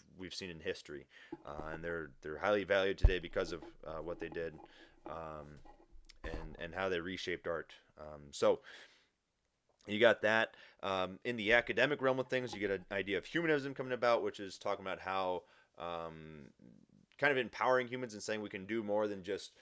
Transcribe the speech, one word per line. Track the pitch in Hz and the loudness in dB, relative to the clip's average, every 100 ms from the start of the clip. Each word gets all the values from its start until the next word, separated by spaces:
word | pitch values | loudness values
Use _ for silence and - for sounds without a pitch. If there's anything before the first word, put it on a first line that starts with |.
| - 87 | -20 -14
we've | 90 | -10
seen | - 92 | -8 -8
in | 82 | -6
history. | 95 - - 71 - - - - | -4 -4 -6 -12 -12 -20 -14 -12
Uh, | - 76 78 | -10 -8 -8
and | 80 | -6
they're, | 85 85 76 - | -4 -4 -6 -10
they're | 76 76 | -8 0
highly | 95 104 | 4 4
valued | 90 98 98 95 | 4 4 4 6
today | - 90 | 6 6
because | 85 98 87 | 0 -2 -2
of, | 85 78 - | -4 -10 -14
uh, | - 80 | -10 -8
what | 80 85 | -8 -6
they | 82 | -6
did, | 82 82 76 - - - _ - | -6 -6 -8 -20 -20 -20 _ -12
um, | 80 80 76 73 71 - - - - - - | -8 -8 -10 -12 -16 -18 -20 -20 -20 -20 -12
and, | 80 80 80 73 | -8 -8 -8 -10
and | 85 87 | -8 -2
how | 95 | 0
they | 87 | 0
reshaped | 87 90 - 85 85 | -2 -4 -4 -4 -2
art. | 80 - - _ - | -4 -6 -18 _ -18
Um, | 76 76 71 | -16 -14 -12
so | - 110 90 - - - _ _ _ _ _ _ _ _ _ - | 4 6 6 0 -20 -20 _ _ _ _ _ _ _ _ _ -4
you | 104 | 6
got | 113 104 | 8 8
that. | 107 110 113 - - - | 4 4 2 -4 -20 -8
Um, | 98 95 92 95 | -2 0 -2 -4
in | 123 120 | -6 -2
the | 104 | 4
academic | 120 117 113 135 131 | 4 4 2 2 2
realm | 131 131 | 2 0
of | 127 | 0
things, | 127 123 | -2 -2
you | 104 | -4
get | 101 | -2
an | 95 - | -2 -2
idea | 98 95 92 | -4 0 -2
of | |
humanism | - 160 165 147 139 | 0 -2 2 2 0
coming | 131 131 | -6 -4
about, | 120 120 117 | 2 4 4
which | 104 101 | 2 -4
is | 95 - | -10 -6
talking | 104 98 | -4 -2
about | 95 85 | -4 -4
how, | 92 95 92 87 - _ _ - | -2 0 0 -2 -6 _ _ -10
um, | 85 85 82 80 78 76 67 _ 62 52 50 50 _ - | -8 -6 -8 -10 -14 -14 -18 _ -20 -20 _ _ _ 0
kind | 143 | 2
of | 131 | 2
empowering | 110 - 117 127 120 | 0 2 4 4 4
humans | 127 123 | -6 -8
and | 104 | -8
saying | - 107 | -4 -4
we | 104 | -4
can | 101 95 | -8 -4
do | 113 | -4
more | 104 104 104 | 0 0 0
than | 98 | -2
just | 92 95 - _ | -4 -6 -6 _